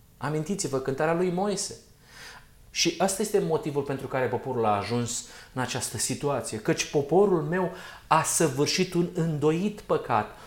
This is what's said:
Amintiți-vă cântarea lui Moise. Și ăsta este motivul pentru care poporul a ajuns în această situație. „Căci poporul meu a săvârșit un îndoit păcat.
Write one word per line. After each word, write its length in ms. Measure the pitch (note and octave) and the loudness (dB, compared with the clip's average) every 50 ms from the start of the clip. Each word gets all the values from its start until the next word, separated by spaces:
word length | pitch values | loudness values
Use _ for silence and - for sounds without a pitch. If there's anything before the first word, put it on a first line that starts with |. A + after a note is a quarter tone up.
| - - - - | -20 -20 -14 -8
Amintiți-vă 600 | - C3+ D3+ D#3 D#3 D3+ G3+ - - D3 B2+ C3+ | -6 -4 -2 -2 -2 -2 -4 -4 -2 -2 -2 -2
cântarea 360 | C3 - C3+ C3 - D#3 E3 | -2 -2 -2 0 0 0 2
lui 180 | E3+ F3+ F#3 | 2 0 0
Moise. 440 | E3+ F3 F#3+ G#3 G3 G3 - - - - - - - - - - - - - - - - - - - - - - | 0 0 -2 -2 -2 -4 -6 -8 -10 -14 -18 -20 -20 -20 -20 -20 -20 -20 -20 -18 -20 -20 -20 -20 -20 -20 -20 -10
Și 260 | - - - E3 E3+ - | -2 0 0 0 2 2
ăsta 220 | F3+ F#3+ - - | 0 0 0 0
este 180 | A3 G#3 - G3 | -2 2 2 2
motivul 420 | F3 E3 D#3+ D3+ - D#3 C#3 C#3+ | 2 2 0 0 0 0 -2 -2
pentru 260 | C3+ - C#3 C3+ C#3 B2 | -2 -2 -4 -4 -4 -4
care 180 | - C3 C3 | -2 0 0
poporul 400 | A#2 A2+ A2+ - C3 B2+ A#2+ A2+ | 0 0 -2 -4 -2 -2 0 2
a 120 | G#2+ G#2 G2+ | 2 2 2
ajuns 480 | G2 F#2+ A#2 A#2+ A#2+ A2 - - - - - - - - - | 0 0 -2 -2 -2 -2 -4 -6 -8 -10 -16 -20 -20 -10 -6
în 80 | C3 | -6
această 360 | B2+ A#2+ - C3 G#2+ - - A#2 | -4 -4 -4 -4 -4 -4 -4 -4
situație. 600 | - - C#3 - - C#3+ C#3 B2+ A2+ - - A2 | -2 -2 -2 -2 0 0 0 0 -2 -4 -6 -4
„Căci 280 | - - A#2+ - - | 0 0 0 0 -2
poporul 560 | - - D#3 C#3 - D#3+ F3+ G3+ G3+ F#3 E3 | 0 0 0 2 4 4 6 6 6 4 2
meu 300 | D3 D3 E3+ F#3 F#3 E3 F3 - - - - - - - | 2 0 0 0 0 -2 -4 -8 -12 -16 -18 -18 -2 2
a 160 | D3 D#3+ D3+ | 2 4 4
săvârșit 720 | - - - F3 D3+ B2+ C3 D3 C#3+ - - F#3 F3+ - | 2 2 2 2 2 4 2 2 2 2 0 0 0 2
un 160 | E3+ F3 F3 - | 0 0 0 0
îndoit 680 | - D#3+ E3 D#3 D3 C#3 D3+ D#3+ E3 F#3 G#3+ G#3 - | -2 -2 0 0 2 2 2 4 4 0 -2 -4 -6
păcat. 560 | - - F3 D3+ - - B2 A2 G#2+ - - - - | -2 -2 -2 0 0 2 2 2 0 0 -6 -14 -20